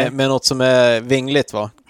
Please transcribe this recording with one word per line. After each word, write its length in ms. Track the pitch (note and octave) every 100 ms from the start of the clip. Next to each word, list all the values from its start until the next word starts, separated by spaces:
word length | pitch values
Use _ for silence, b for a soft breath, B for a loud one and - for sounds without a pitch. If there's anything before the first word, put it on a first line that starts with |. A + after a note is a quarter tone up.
med, 80 | B2+
med 160 | C3+ C3+
något 160 | C3
som 160 | - C3
är 400 | B2+ B2+ A#2+ A#2
vingligt, 520 | A#2+ C3+ C3 C#3+ B2+
va? 180 | G#2+ G#2+ - _